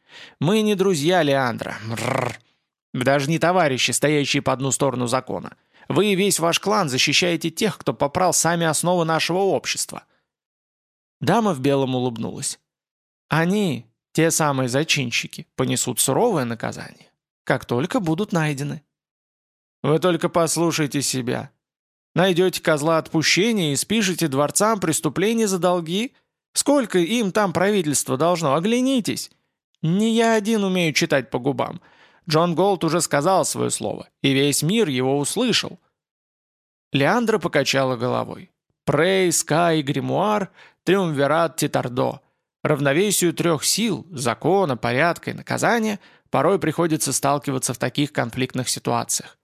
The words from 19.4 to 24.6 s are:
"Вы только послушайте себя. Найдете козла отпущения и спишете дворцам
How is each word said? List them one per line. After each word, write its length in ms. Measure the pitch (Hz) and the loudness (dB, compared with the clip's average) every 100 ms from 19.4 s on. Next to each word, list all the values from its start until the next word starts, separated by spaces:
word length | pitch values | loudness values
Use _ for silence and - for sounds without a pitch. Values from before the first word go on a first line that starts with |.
| _ _ _ _ | _ _ _ _
"Вы 160 | 139 151 | 0 2
только 300 | 180 165 170 | 2 2 0
послушайте 760 | 175 160 - 170 151 147 143 | 2 2 2 0 0 -2 -2
себя. 480 | 127 131 120 127 - _ _ _ _ _ _ 156 | -2 -4 -4 -6 -8 _ _ _ _ _ _ 0
Найдете 420 | 190 170 185 - | 2 2 0 0
козла 380 | - 151 151 160 | 0 0 2 0
отпущения 760 | 151 165 147 160 220 220 156 | 0 0 2 2 2 0 0
и 40 | 135 | -2
спишете 500 | - 220 190 165 165 | 0 0 0 0 0
дворцам 540 | 135 143 - | 0 0 2